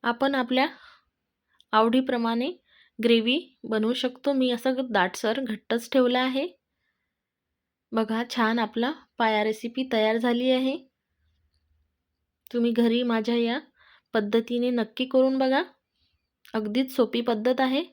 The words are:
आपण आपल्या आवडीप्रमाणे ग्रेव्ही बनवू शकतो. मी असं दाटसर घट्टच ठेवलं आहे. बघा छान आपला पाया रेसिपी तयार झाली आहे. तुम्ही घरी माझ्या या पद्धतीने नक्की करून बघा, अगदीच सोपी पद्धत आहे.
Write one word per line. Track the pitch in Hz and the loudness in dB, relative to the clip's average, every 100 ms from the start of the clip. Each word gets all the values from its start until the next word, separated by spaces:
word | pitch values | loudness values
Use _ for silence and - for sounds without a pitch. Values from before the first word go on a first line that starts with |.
आपण | 233 233 269 277 | -4 -2 0 0
आपल्या | 240 254 285 - - - _ _ _ _ _ _ _ | 0 0 0 -4 -20 -20 _ _ _ _ _ _ _
आवडीप्रमाणे | 220 226 247 262 247 226 233 269 359 _ _ _ - | 2 4 2 0 -2 0 -2 -4 -6 _ _ _ -4
ग्रेव्ही | 226 233 226 277 - _ | 4 4 4 -2 -4 _
बनवू | - 220 220 254 | -4 -2 0 -2
शकतो. | 254 254 - | -4 -4 -2
मी | 269 254 | 0 0
असं | 240 262 254 262 | 0 -2 -2 0
दाटसर | 196 185 - 214 233 | 2 0 0 -4 -4
घट्टच | 262 214 _ 233 233 | -4 -8 _ -4 0
ठेवलं | 269 247 254 | 2 2 2
आहे. | 254 262 349 - _ _ _ _ _ _ _ _ _ _ _ _ _ | 0 -2 -6 -10 _ _ _ _ _ _ _ _ _ _ _ _ _
बघा | 226 214 220 233 | -4 -2 -2 -4
छान | - 220 233 | -2 0 0
आपला | 220 226 240 320 _ _ | -2 -2 -4 -4 _ _
पाया | 226 214 | 0 2
रेसिपी | 214 220 233 247 262 | 0 -2 -6 -6 -2
तयार | 226 214 226 | 0 2 2
झाली | 240 240 254 | 0 0 2
आहे. | 254 262 277 - _ _ _ _ _ _ _ _ _ _ _ _ _ _ _ - | 2 0 -4 -10 _ _ _ _ _ _ _ _ _ _ _ _ _ _ _ -8
तुम्ही | 240 233 | -2 0
घरी | 233 233 233 | 2 2 2
माझ्या | 247 226 220 233 | 0 -2 0 0
या | 233 254 - _ _ _ _ | 0 -2 -8 _ _ _ _
पद्धतीने | 226 208 226 233 240 247 | -4 0 0 0 -2 0
नक्की | 240 226 - 262 | 0 -4 -4 0
करून | 262 262 269 | 2 2 2
बघा, | 262 269 359 _ _ _ _ _ _ _ _ | 2 0 -2 _ _ _ _ _ _ _ _
अगदीच | 226 214 220 262 - | -6 -2 -2 -2 0
सोपी | 233 240 | 0 0
पद्धत | 233 214 226 254 | -2 0 0 0
आहे. | 262 269 359 | 0 0 -4